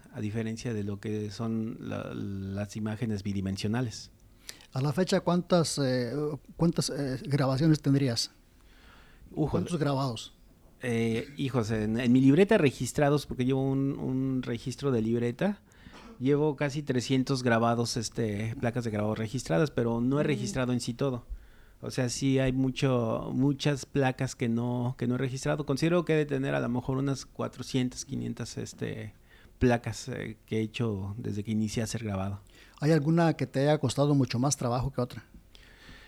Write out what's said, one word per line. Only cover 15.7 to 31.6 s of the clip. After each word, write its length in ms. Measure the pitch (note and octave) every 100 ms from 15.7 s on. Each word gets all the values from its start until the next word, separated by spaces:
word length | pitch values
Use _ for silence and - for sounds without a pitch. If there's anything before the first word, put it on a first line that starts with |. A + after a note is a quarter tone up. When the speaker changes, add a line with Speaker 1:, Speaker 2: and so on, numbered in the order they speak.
| - - - - -
Speaker 1:
llevo 360 | B2+ C#3+ D3+ C3+
casi 280 | D3 C#3+
trescientos 580 | C#3+ B2+ A#2+ C3 B2+ C3+
grabados, 540 | B2 A2+ A#2 A#2 A#2 B2
este, 580 | A2 - A2+ G2+ A2 A2+
placas 240 | A#2+ B2+
de 80 | A#2
grabado 240 | G#2 G#2+ A2
registradas, 560 | A2 B2+ - E3 D3
pero 280 | - A#2 A#2
no 180 | B2 C#3
he 40 |
Speaker 2:
Mm. 40 | D#3
Speaker 1:
registrado 460 | C3+ B2 C3+ B2
en 60 | B2
sí 140 | -
todo. 320 | A#2 C#3 B2 - - - - - -
O 100 | A#2+
sea, 180 | B2 B2
sí 300 | A#2+ C#3 C3
hay 120 | C3
mucho, 760 | B2+ C3 B2+ C#3 B2 A2+ A2+ -
muchas 520 | C3 C#3 C#3 D3+ C#3 -
placas 500 | C#3+ C3 B2+ C3 -
que 120 | A#2+
no, 460 | A#2 B2 B2 B2 B2+
que 100 | A#2+
no 80 | B2+
he 20 |
registrado. 480 | C3+ C3 D3 D3+ C#3+
Considero 400 | C#3 E3 F3 E3
que 80 |
he 40 | D#3
de 80 | C#3+
tener 300 | C3+ C#3 C#3+
a 40 |
lo 100 | B2
mejor 280 | B2 C3 C3+
unas 280 | C#3 C3+ -
cuatrocientas, 800 | - A#2+ - B2 C3 B2+ - -
quinientas, 520 | B2+ A#2+ A#2 A2+ -
este, 560 | A2+ - A2+ A2 G#2+ - - - - -
placas, 480 | B2+ A#2+ - G2+ -
eh, 280 | A#2+ G#2 G#2+ -
que 120 | A2
he 20 |
hecho 520 | A2 - A#2 G2 G2+ G#2+
desde 260 | A2 G#2
que 80 | G#2+
inicié 300 | A2